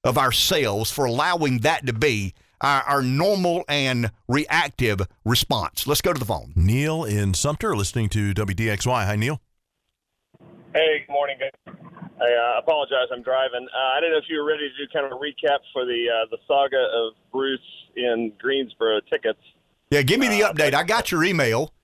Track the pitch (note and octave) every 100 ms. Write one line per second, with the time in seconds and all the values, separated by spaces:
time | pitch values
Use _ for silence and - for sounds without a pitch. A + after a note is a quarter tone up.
0 | B2 B2+ C3 A2+ - F3 A#2+ G2+ A2 -
1 | C3 A#2+ D#3+ F3 D3 B2 C#3+ E3 C3 A2
2 | D3+ G#2+ F#2+ - _ _ C#3+ C#3 - C#3
3 | B2+ C3+ F#3 G3 F3 E3+ - C#3+ C3+ B2
4 | A2 - - C3+ D3+ D#3 D3 - A#2+ G2
5 | F#2+ _ G#2+ B2+ - A#2 D#2+ - B2+ D3
6 | F#3 D3 A2 E2+ A#1+ D#2+ F2+ B2 D3+ D#3+
7 | B2 G#2 G2+ F#2 C#3+ - A3 A#2+ G2 A#2+
8 | G#2+ G#2+ G2+ G2 G2+ F#2 A2+ G2+ B2+ B2
9 | G2 G#2 A#2+ D#3 _ _ _ _ _ _
10 | _ _ _ _ - - - D3+ D#3+ D3+
11 | - C#3+ C#3+ C3 - _ - - - -
12 | - - A#2+ A#2+ A#2+ A#2 D#3 D3+ C3+ C3+
13 | B2 B2 A#2+ C3 C3 B2 B2+ B2 C3 C3+
14 | E3 D#3 D#3 D#3 D3 D3+ D3 C3 C#3+ D#3+
15 | C#3 B2+ D3 - D3+ C#3+ - C3+ B2 A#2+
16 | A#2 A2+ A2+ A#2 - C#3 C#3 C3 B2 A#2
17 | A2+ _ _ C3 C3+ C3 - - - -
18 | B2 A2+ A2+ G2+ B2 C3+ A#2+ - A2+ G#2+
19 | _ D3+ F#2 - _ _ _ _ _ C#3+
20 | C3+ A3 B3+ G#3 G#3 D#3+ D3 C#3+ F3 A3+
21 | - F3 F3 F3 B2 A2+ D3+ _